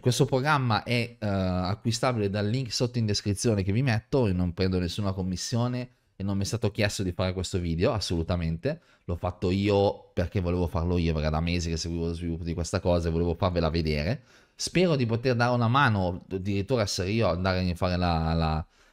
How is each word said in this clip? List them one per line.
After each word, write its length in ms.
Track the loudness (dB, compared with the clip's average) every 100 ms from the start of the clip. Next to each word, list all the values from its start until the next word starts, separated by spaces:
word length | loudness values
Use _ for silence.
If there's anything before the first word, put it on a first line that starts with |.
questo 240 | 0 2
programma 580 | 2 2 2 2 2 0
è, 340 | 0 -2 -2 -4
eh, 80 | -2
acquistabile 1000 | 0 0 0 -2 -2 -2 0 0 0 0
dal 200 | 0 0
link 240 | -2 -2
sotto 260 | -2 -2 0
in 80 | 0
descrizione 560 | 0 -2 0 2 2
che 100 | 2
vi 100 | 0
metto, 440 | 2 0 0 0 2
e 60 |
non 200 | 2 0
prendo 260 | 0 0 0
nessuna 320 | -2 -2 -4
commissione 800 | -2 -4 -4 -4 -2 -2 -4 -8 _ _ -8
e 60 |
non 140 | -4 -2
mi 60 |
è 40 | -2
stato 240 | -2 -2
chiesto 320 | 0 -2 0
di 100 | -4
fare 200 | 0 -2
questo 260 | -2 -2 -2
video, 340 | -2 2 2
assolutamente. 880 | 0 -2 -2 0 0 0 -2 -4 -6 _ _
L'ho 120 | -8 -6
fatto 340 | -4 -2 0
io 600 | 2 4 4 4 0 -8
perché 260 | -4 -2 0
volevo 260 | 0 0 0
farlo 300 | 0 0 2
io, 160 | 2
perché 160 | 0 0
da 120 | 0
mesi 280 | 0 -2 -2
che 80 | -4
seguivo 300 | -4 -4 -4
lo 80 |
sviluppo 300 | -4 -6 -6
di 100 | -4
questa 260 | -4 -2 -2
cosa 280 | 2 2 2
e 20 |
volevo 240 | 0 0
farvela 340 | 0 0 0 0
vedere. 540 | 0 0 0 -2 -4 -8 -20 _ -10
Spero 380 | -4 2 2
di 100 | 2
poter 300 | 0 0 0
dare 180 | 2 2
una 140 | 2 2
mano, 580 | 4 4 4 0 -2 -6
addirittura 520 | -6 -2 -2 0 0
essere 280 | 0 -2 -2
io 180 | 0 2
ad 80 | 2
andare 300 | 0 2 0
a 60 |
fare 220 | 0 0 2
la, 360 | 2 2 2
la, 320 | 2 2 0 -4 _ _